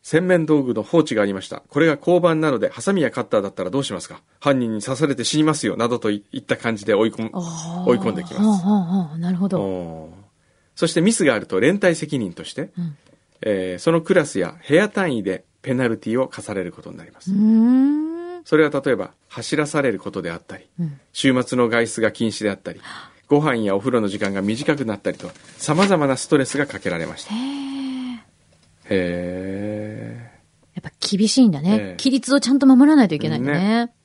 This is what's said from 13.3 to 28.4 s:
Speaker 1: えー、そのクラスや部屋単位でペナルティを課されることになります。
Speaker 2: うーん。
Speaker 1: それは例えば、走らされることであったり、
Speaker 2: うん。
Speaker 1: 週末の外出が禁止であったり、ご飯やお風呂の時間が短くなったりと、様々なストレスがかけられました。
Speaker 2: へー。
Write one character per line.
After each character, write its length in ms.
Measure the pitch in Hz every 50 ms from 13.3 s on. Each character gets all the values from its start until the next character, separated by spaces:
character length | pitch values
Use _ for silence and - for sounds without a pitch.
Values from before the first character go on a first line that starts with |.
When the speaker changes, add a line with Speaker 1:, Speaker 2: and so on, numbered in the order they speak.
| _ _
Speaker 1:
え 340 | - 110 104 95 92 92 90 90
ー、 20 |
そ 100 | - 170
の 100 | 165 165
ク 100 | 165 - 190
ラ 100 | 180 147
ス 120 | 143 - 98
や 180 | 87 - - - - -
部 60 | 143
屋 140 | 170 208 208
単 260 | - 208 190 170 131
位 60 | 113
で 220 | 92 98 92 - _ _ _ _
ペ 100 | - 139 127
ナ 120 | 127 127 117
ル 80 | 113 110
テ 120 | - 107
ィ 120 | 113 127
を 60 | 131 -
課 120 | - -
さ 100 | - - 101
れ 80 | 95 90
る 80 | 85
こ 100 | - -
と 80 | - -
に 60 | 92 -
な 60 | -
り 60 | -
ま 100 | _ -
す。 120 | - 180
Speaker 2:
う 20 | 196
ー 40 | 202
ん。 1040 | 214 214 220 220 226 240 254 262 269 285 294 302 311 320 330 339 349 349 359 359 330
Speaker 1:
そ 120 | - 160
れ 100 | 156 156
は 160 | 143 156 139 -
例 80 | 143
え 40 | 123
ば、 140 | 92 92 - _ _ _ _
走 280 | - - 110 - 147
ら 100 | 143 147
さ 160 | 143 - 151
れ 100 | 139 127
る 60 | 104 95
こ 120 | - 101
と 120 | - 98
で 80 | 82 85
あ 60 | 85
っ 60 | 85
た 140 | _ - 98
り、 80 | 92 - _ _ -
Speaker 2:
う 60 | 170
ん。 140 | 156 143 135 _ _
Speaker 1:
週 220 | _ - - 139 127 127
末 140 | 123 - 131 123
の 100 | 120 113
外 180 | 113 117 117
出 140 | 113 - -
が 100 | 110 104
禁 160 | - - 117 110
止 140 | 101 - 107
で 60 | 104
あ 40 | 95
っ 20 |
た 160 | - _ 87
り、 80 | 82 - - - - - - - _ _ _ _
ご 120 | 147 143
飯 160 | 156 156 127 113 107
や 120 | 101 95
お 20 | 98
風 120 | 101 131
呂 80 | 123 117
の 80 | 107 101
時 100 | 98 101
間 140 | 104 98
が 80 | 98 98
短 340 | 95 101 113 120 147 - 151
く 80 | 139 127
な 100 | 110 104
っ 40 | 98
た 100 | _ 98
り 80 | - -
と、 120 | - 87 - - - - - -
様 280 | - - 151 165 202
々 200 | 196 196 165 147
な 100 | 135 131
ス 120 | 127 - -
ト 100 | - 139
レ 80 | 131
ス 100 | - -
が 100 | 139 143
か 120 | - - 95
け 80 | - 95
ら 80 | 85 85
れ 60 | 82
ま 100 | 80 - -
し 60 | -
た。 100 | - 214
Speaker 2:
へ 20 |
ー。 240 | 226 254 269 277 285 277 269 269 277 269 262 262 262 254 254 247 226 - _ _ _